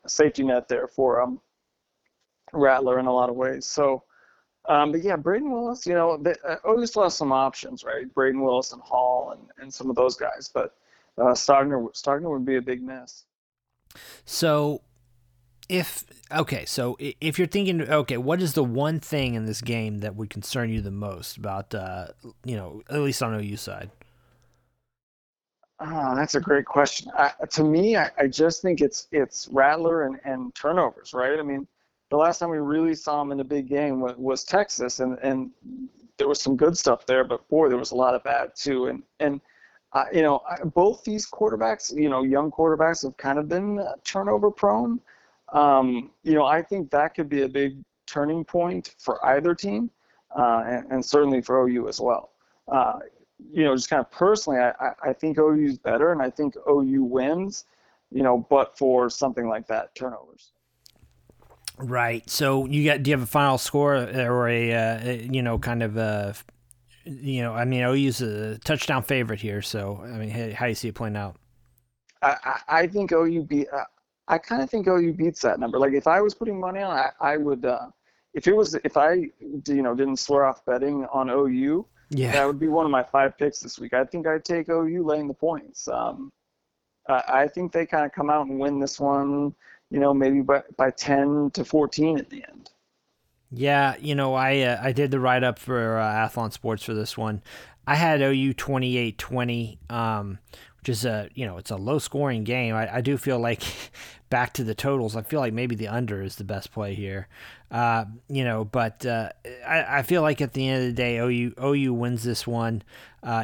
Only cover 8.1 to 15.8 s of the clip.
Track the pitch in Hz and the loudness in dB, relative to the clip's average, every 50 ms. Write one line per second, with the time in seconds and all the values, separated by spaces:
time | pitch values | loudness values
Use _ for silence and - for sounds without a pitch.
8.1 | - - 131 135 135 135 135 135 156 143 131 - - 120 - - - 127 127 127 | 0 2 2 2 2 2 2 2 2 2 0 -4 -8 -16 -8 -2 0 2 2 2
9.1 | 127 123 127 127 - - 107 - - - 135 135 131 - 135 131 123 123 127 127 | 2 0 -2 -4 -8 -12 -16 -20 -20 -20 -20 -18 -14 -8 -6 -2 2 2 2 2
10.1 | 120 - - - - - - - - - 117 - - _ _ _ _ _ _ _ | 2 0 -6 -6 -6 -8 -10 -8 -6 -4 -4 -6 -8 _ _ _ _ _ _ _
11.1 | _ - 120 123 123 120 - - 139 139 139 143 143 131 117 113 - - - 143 | _ 2 2 2 2 2 4 4 6 6 4 4 0 -2 -4 -6 -8 -8 -4 -2
12.1 | 139 147 165 170 151 135 127 135 135 127 123 127 127 123 127 127 131 131 123 123 | -2 -2 -2 -4 -4 -4 -2 -2 -2 -2 -2 -4 -6 -8 -8 -12 -14 -14 -16 -20
13.1 | - - - _ _ _ _ _ _ _ _ _ _ _ _ - - - - - | -20 -20 -20 _ _ _ _ _ _ _ _ _ _ _ _ -20 -20 -20 -20 -20
14.1 | - - _ - - - 165 165 151 147 147 147 147 - _ _ _ _ _ _ | -20 -20 _ -10 -4 0 2 2 4 4 2 0 -2 -4 _ _ _ _ _ _
15.1 | _ _ _ _ _ _ _ _ _ _ - - 185 185 | _ _ _ _ _ _ _ _ _ _ -8 -4 -2 -2